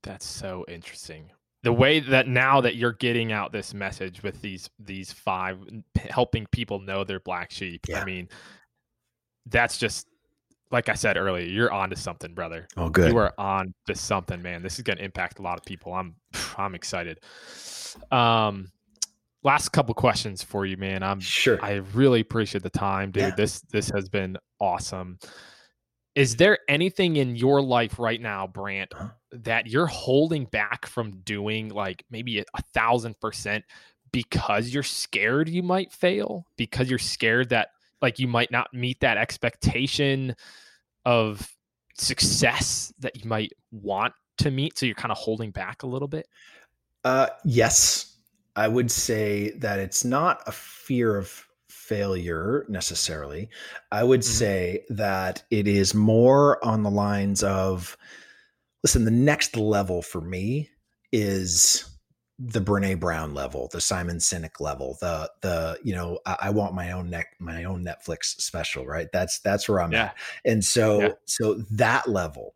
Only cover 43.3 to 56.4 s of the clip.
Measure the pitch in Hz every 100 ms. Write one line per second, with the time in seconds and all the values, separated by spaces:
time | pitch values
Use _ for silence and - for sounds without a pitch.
43.3 | 110 107 - _ 110 101 98 117 - _
44.3 | - 151 135 139 - 127 104 117 107 -
45.3 | 110 113 98 92 113 131 131 143 156 151
46.3 | _ - - _ _ _ _ 127 131 135
47.3 | - 165 120 117 - - - - _ _
48.3 | _ _ - 110 117 123 - - 110 104
49.3 | 101 104 - 113 98 95 - 123 131 170
50.3 | - - - - - - 127 117 101 92
51.3 | - - _ _ - - 104 101 92 87
52.3 | 80 92 139 - 98 - 85 - 78 71
53.3 | 76 110 - - - _ 104 123 127 113
54.3 | 113 110 98 90 98 - 107 104 95 92
55.3 | 92 - 110 104 101 95 107 107 110 123
56.3 | 139